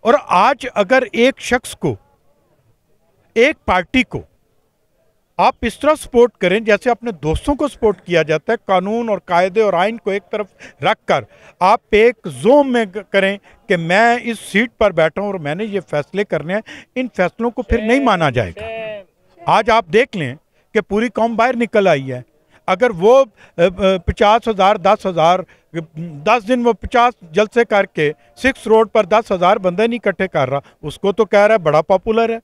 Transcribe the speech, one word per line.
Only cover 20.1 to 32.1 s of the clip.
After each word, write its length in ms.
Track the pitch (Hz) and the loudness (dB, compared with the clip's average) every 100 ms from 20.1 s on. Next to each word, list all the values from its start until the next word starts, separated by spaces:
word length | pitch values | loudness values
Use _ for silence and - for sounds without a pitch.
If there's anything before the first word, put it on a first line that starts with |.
| 202 | -4
लें 220 | 139 139 _ _ _ | -8 -8 _ _ _
कि 80 | 214 | -6
पूरी 280 | - 202 240 | -4 -4 -4
कौम 280 | - 226 226 | -2 -4 0
बाहर 180 | 233 240 | -2 0
निकल 320 | 233 220 190 | -2 2 2
आई 140 | 147 | 0
है। 240 | 131 127 123 _ _ _ - | -2 -10 -12 _ _ _ -6
अगर 240 | 185 247 | -2 -2
वो, 220 | 165 196 262 | 0 4 4
अ, 100 | 269 _ - - | 2 _ -20 0
अ, 100 | 180 185 | 0 2
पचास 680 | 190 190 - - 202 226 226 | 0 0 -4 0 2 2 0
हज़ार, 300 | 202 190 208 | 0 2 2
दस 260 | 180 214 190 | 2 0 -2
हज़ार, 400 | 165 160 185 180 _ _ 165 156 156 | 0 2 2 -2 _ _ -12 -12 -14
दस 460 | 170 147 156 240 | -14 -8 -2 -2
दिन 200 | 196 247 | 0 0
वो 100 | 240 | 0
पचास 400 | 214 - 254 240 - 170 | -2 -2 2 2 0 -6
जलसे 320 | 160 214 240 | -2 0 0
करके 500 | 233 208 196 - 151 151 _ - | 0 0 -2 -2 -4 -4 _ -4
सिक्स 320 | - - 226 | -4 -4 2
रोड 220 | 220 226 | 2 4
पर 160 | 226 190 | 0 2
दस 260 | 214 233 | 0 0
हज़ार 280 | 190 175 220 | 0 2 2
बंदे 280 | 185 175 226 | 0 -2 -2
नहीं 120 | 233 | -2
इकट्ठे 280 | 208 185 190 | -4 -4 -4
कर 220 | 160 131 | -2 -2
रहा, 120 | 139 - _ | -4 -8 _
उसको 280 | 156 - 196 | -14 -4 -4
तो 140 | 202 214 | -2 2
कह 200 | 208 208 | 4 4
रहा 120 | 220 | 2
है 60 | |
बड़ा 180 | 160 151 | 2 0
पॉपुलर 500 | 170 190 226 | 2 -2 0